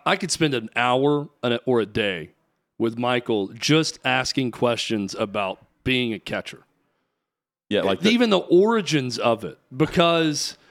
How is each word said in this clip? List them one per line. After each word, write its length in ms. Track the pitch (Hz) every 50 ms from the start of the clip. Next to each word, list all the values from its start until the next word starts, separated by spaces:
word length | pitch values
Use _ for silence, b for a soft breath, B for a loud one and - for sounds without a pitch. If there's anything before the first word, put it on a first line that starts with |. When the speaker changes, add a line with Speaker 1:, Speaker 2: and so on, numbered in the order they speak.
| -
Speaker 1:
I 100 | 160 151
could 140 | - 196 165
spend 240 | - - 165 151 135
an 160 | 117 110 107 -
hour 520 | 120 120 123 123 131 139 143 147 147 147 - _ _ -
and 120 | 123 120
a, 20 | 117 -
or 140 | 131 123 117
a 60 | 107
day 440 | 95 104 113 107 101 92 82 76 76 _ _ _ _ _ _ _ _ _ -
with 180 | 113 113 113
Michael 520 | 117 123 123 123 123 - - 113 104 98 95
just 500 | 107 120 - - 147 160 156 - - - -
asking 480 | 131 127 131 127 - - 135 131 120 -
questions 600 | - 127 120 117 110 - - 113 107 98 92 -
about 420 | - 113 101 98 104 101 95 95 - - _ _ _ -
being 300 | 131 131 127 123 117 107
a 80 | 95
catcher. 400 | - - - 98 - - - - _ _ _ _ _ _ _ _ _ _ _ _ _ _ _ _ _ _ _ _ _ -
Speaker 2:
Yeah, 140 | 104 98 87
like 160 | 98 95 -
the 120 | 165 220
Speaker 1:
Even 200 | 240 233 240 220
the 80 | 202 180
origins 800 | - - 165 180 202 220 233 220 185 143 156 147 127 123 113 113
of 240 | 107 117 113 104 -
it, 160 | 80 - - _ - 127
because 800 | 127 156 151 - 180 170 170 170 165 165 156 147 135 - - - b b b